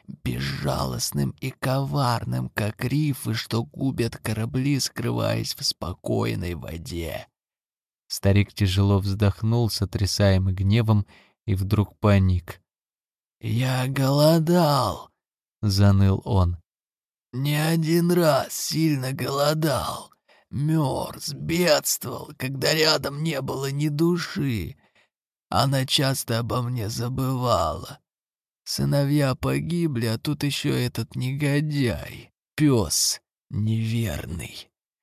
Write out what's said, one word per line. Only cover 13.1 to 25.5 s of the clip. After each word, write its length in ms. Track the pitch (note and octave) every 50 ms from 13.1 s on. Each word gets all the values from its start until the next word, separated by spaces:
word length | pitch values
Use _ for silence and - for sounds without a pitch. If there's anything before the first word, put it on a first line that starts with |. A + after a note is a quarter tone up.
| _ _ _ _ _ _
«Я 460 | - A2+ G#2+ A#2 B2+ B2+ C3 B2+ B2+
голодал», 1200 | C3 C3+ C3+ C3+ C3 C#3 C#3+ D3 D#3 E3 E3 D#3 D#3+ F3 F3+ E3+ D3 C#3+ C#3 B2 G2+ F2 - - - _ _ _ _ _ _ _ _ _ _
заныл 600 | - G#2 G2 G2 G2+ G2+ G2 G2 G2 G2 F#2+ - -
он. 320 | - A#2+ F#2+ F2+ F2+ F2 - - _ _ _ _ _ _ _ _ _ _ _ _ _ -
«Не 240 | B2 C3+ D3 D3
один 540 | D3+ D#3 D#3+ E3 E3 D#3+ D3+ E3 F3 E3+ F3
раз 440 | F3 F3 F3 D#3 C#3+ - - - -
сильно 580 | - - - - D3+ D#3+ D#3+ D3 C3+ B2+ C3 C3+
голодал, 1000 | C3+ B2 B2 C3+ C#3+ C#3+ D3 D#3 D#3 D#3 D#3 C3 A2+ - - - - - - _ _ _ _ _ _ _ _
мерз, 840 | - - D3 D3+ D#3+ D#3+ D3+ C3 C3+ C3 B2+ - - A#2+ - - C#3+
бедствовал, 1000 | C3+ C#3+ D3+ E3 E3+ F3+ E3 D3 - - - - - - - - - - - - -
когда 340 | C3+ C3 C#3 C3+ B2 D3+ D3+
рядом 500 | D#3+ D3+ D#3+ D#3 D3 C3+ C3+ C#3 C#3+ D#3
не 200 | E3 D3+ C#3 C#3
было 280 | C3+ C#3 C3 C3+ C#3
ни 180 | C3+ C#3+ D3 D#3
души. 880 | D3 D3 E3 E3+ F3+ E3+ D#3+ - - - A#2+ C#3 A#2+ G#2 E2 - - - _ _ _ _ _ _ _ _ _ _ _ _ _ _